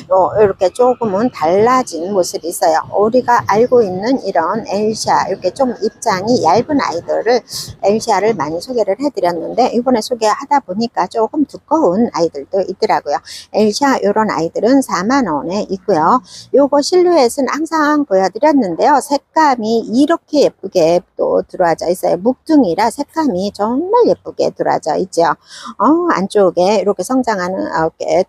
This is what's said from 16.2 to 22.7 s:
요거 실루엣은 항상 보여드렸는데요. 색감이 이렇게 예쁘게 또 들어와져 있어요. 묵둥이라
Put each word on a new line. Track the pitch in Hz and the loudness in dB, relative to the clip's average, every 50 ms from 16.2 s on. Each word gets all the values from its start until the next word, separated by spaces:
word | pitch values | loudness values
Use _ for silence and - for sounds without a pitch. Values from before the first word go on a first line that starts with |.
| - - - - - - | 0 -6 -20 -20 -14 0
요거 | - 247 285 269 - 285 | 2 2 2 4 2 0
실루엣은 | 285 - - 370 349 359 349 320 262 233 - - 262 - | 0 2 2 2 4 4 4 4 2 2 0 -2 -4 -4
항상 | - 269 320 311 320 320 302 294 302 294 285 | -2 -4 -6 -4 -2 0 0 2 2 0 0
보여드렸는데요. | - 196 190 190 185 - 220 277 302 311 277 233 180 165 - 196 254 294 262 | 0 0 0 0 0 2 2 4 4 4 4 2 0 -2 0 2 4 4 2
색감이 | - - 285 277 - _ _ 320 320 294 262 240 214 214 226 233 | 2 0 -4 -4 -4 _ _ 2 2 2 2 0 -2 -2 -2 -2
이렇게 | - 185 208 247 294 285 339 311 - _ - 294 240 | -2 -2 2 2 2 2 2 -2 -4 _ 0 2 2
예쁘게 | - - _ - 196 - 185 160 160 170 175 - _ _ | 2 0 _ -12 -4 0 2 2 4 2 2 0 _ _
또 | - - - 165 185 190 - | -4 -2 0 0 -2 -2 -4
들어와져 | - - 185 170 160 - - 160 | -4 -2 0 0 0 -2 -2 -4
있어요. | 180 - - 180 165 170 | -4 -2 0 -2 -2 0
묵둥이라 | 185 233 262 - _ - 320 294 254 180 | 0 -2 -2 -2 _ 2 2 2 4 2